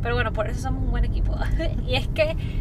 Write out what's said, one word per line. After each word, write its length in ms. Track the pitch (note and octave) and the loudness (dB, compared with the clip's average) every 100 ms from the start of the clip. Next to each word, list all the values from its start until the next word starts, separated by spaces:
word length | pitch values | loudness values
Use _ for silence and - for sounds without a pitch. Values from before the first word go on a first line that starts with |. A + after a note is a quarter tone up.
pero 140 | A#3 A#3+ | 0 0
bueno, 180 | A3 | 0
por 140 | - A3+ | 0 -2
eso 120 | - | -2
somos 200 | C4 C4 | -2 0
un 60 | C4 | 0
buen 140 | A#3+ A3+ | 2 2
equipo. 300 | - - - C4+ - | 2 0 0 0 0
<laughs> 240 | E4 - - | 0 0 0
Y 80 | C4 | 0
es 120 | - | 0
que 280 | - D#4 E4 - - | 0 0 0 -2 -2